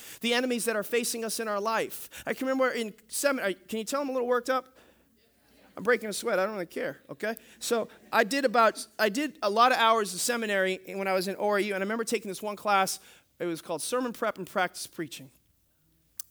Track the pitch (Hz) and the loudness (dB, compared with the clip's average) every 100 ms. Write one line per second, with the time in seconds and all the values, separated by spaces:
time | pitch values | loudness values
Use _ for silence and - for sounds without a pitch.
0 | - - 233 240 254 240 226 214 - 233 | -18 -4 0 2 2 0 0 -2 0 -2
1 | 240 233 226 226 220 202 214 220 131 - | 0 -4 -4 -4 -2 -2 0 0 -2 -6
2 | - - - 220 262 269 254 240 220 - | -14 -10 -6 -2 0 2 2 2 -4 -8
3 | - - 285 262 196 180 - 220 214 277 | -10 0 0 2 -2 -4 -6 -6 -2 -2
4 | 285 262 240 247 240 262 247 _ _ _ | -2 -2 0 0 2 -2 -2 _ _ _
5 | _ _ _ _ _ _ - - 196 240 | _ _ _ _ _ _ -18 -6 0 0
6 | 220 190 226 185 196 208 170 - 151 - | -2 -6 -2 0 0 -4 -8 -6 -8 -8
7 | - 143 208 226 - - - 226 - - | -14 -6 -6 -6 -12 -10 -2 -2 -2 -10
8 | - 220 214 277 262 233 220 - - - | 0 2 4 2 4 6 4 4 -10 0
9 | 220 214 294 - 208 214 247 247 226 226 | 0 2 -4 -2 0 6 6 6 6 6
10 | 202 180 - 233 220 196 185 185 185 190 | 2 -2 -2 0 0 2 2 0 -6 -4
11 | 196 185 190 185 208 202 208 190 196 226 | 0 0 0 -2 2 2 0 -2 -2 -2
12 | 220 226 202 180 208 202 214 196 190 - | -2 -2 -4 -8 -8 -4 2 4 4 -2
13 | - - _ - 175 160 - 156 - 254 | -10 -20 _ -6 -4 -4 -6 -6 -2 -2
14 | 247 - 220 190 170 202 180 - - - | -2 -2 -4 -4 -4 0 0 -2 -12 -10
15 | 151 - 135 _ _ _ _ _ _ _ | -10 -10 -18 _ _ _ _ _ _ _
16 | _ - - | _ -18 -6